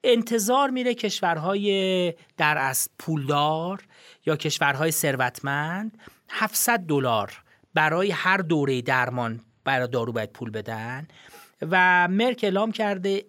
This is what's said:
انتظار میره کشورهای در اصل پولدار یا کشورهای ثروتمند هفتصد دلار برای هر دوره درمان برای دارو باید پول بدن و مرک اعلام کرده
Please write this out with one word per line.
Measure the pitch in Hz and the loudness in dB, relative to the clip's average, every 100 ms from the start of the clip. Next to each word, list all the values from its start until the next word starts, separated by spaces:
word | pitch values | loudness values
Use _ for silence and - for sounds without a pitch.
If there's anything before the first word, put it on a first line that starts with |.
انتظار | 247 233 233 233 202 247 277 | 4 2 4 0 2 4 4
میره | 254 247 | 0 -2
کشورهای | 233 208 - 180 165 160 202 202 196 190 185 180 170 _ - | -2 -2 0 0 0 0 0 0 2 2 2 0 -4 _ 0
در | 151 151 | 2 2
اصل | 135 131 - _ | 0 -2 -6 _
پولدار | - 156 139 147 147 160 170 190 - - - - - | -4 -2 0 0 2 0 -4 -8 -14 -20 -20 -8 -2
یا | 156 | -2
کشورهای | 160 - 143 135 160 | -2 2 2 2 0
ثروتمند | 156 151 131 127 - 139 143 151 180 220 - - _ _ | 0 0 0 -2 -2 -4 -4 -4 -6 -8 -12 -20 _ _
هفتصد | - 214 - - 233 | -4 -2 0 0 0
دلار | 170 143 131 113 101 - _ _ _ | 0 0 2 0 -2 -8 _ _ _
برای | 156 156 165 196 | 0 2 2 0
هر | 165 185 196 | 0 0 2
دوره | 165 160 139 131 | 2 0 2 0
درمان | 120 131 123 123 120 113 - _ | 2 2 2 -2 -4 -6 -12 _
برای | - 135 123 | -2 0 0
دارو | 120 113 | -2 -2
باید | 117 110 | -4 -6
پول | - 117 | -8 -10
بدن | 107 104 110 113 131 156 - - - - _ | -8 -8 -8 -8 -10 -14 -20 -20 -20 -20 _
و | 160 185 180 180 175 | -2 2 4 4 4
مرک | 190 240 247 | 2 0 0
اعلام | 208 190 226 | 0 0 -2
کرده | 208 214 196 190 196 | -2 -2 -2 -2 -4